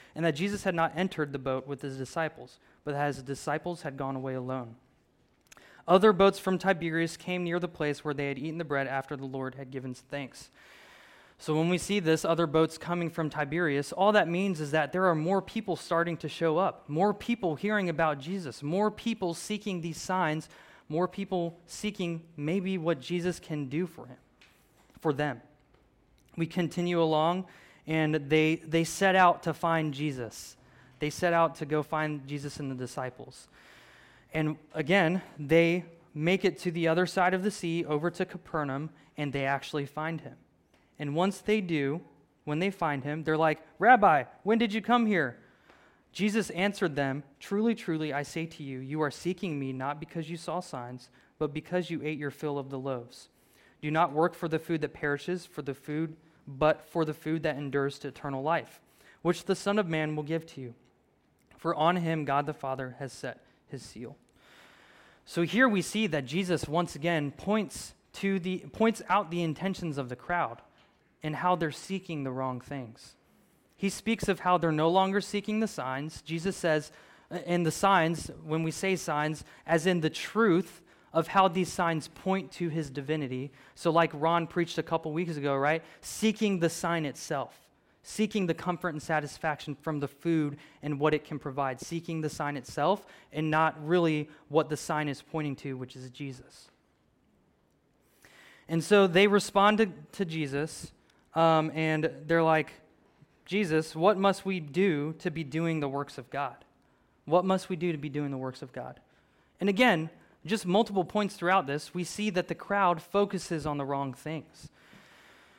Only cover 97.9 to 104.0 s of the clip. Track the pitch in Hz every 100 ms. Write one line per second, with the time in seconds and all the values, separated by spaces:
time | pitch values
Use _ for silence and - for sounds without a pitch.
97.9 | _ _ _ - - - - - 165 -
98.9 | 208 190 170 202 202 - 202 202 214 214
99.9 | - - - 180 160 143 139 160 - -
100.9 | - _ _ _ 165 165 160 156 151 160
101.9 | 156 156 139 151 165 160 156 151 - _
102.9 | _ _ _ - _ - 196 185 156 160
103.9 | 160